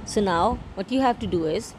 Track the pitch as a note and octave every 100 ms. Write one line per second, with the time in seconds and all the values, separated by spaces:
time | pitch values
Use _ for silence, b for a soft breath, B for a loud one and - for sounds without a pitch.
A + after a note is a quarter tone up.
0 | - A3 G3 E3+ F#3+ A#3+ - - F#3+ B3+
1 | C4 A#3+ G#3+ E3+ D#3+ E3+ A#3